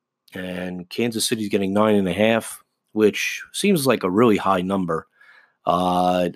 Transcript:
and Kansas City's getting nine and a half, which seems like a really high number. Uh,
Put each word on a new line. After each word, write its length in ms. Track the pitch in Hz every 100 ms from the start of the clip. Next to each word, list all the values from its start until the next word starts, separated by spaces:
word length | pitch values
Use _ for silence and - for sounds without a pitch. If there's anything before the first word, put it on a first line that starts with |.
| _ _ _ 95
and 520 | 92 90 90 90 87
Kansas 360 | - 120 113 -
City's 240 | 113 104
getting 240 | 104 98
nine 220 | 101 110 104
and 120 | 92
a 60 |
half, 500 | 90 110 113 - - _ _ _
which 520 | 107 104 - - - -
seems 360 | - 202 175 135
like 160 | 107
a 80 | 92
really 260 | 98 123 95
high 240 | 95 95
number. 460 | 92 98 87 80 - _ - - _ _ -
Uh, 640 | 87 90 90 90 90 90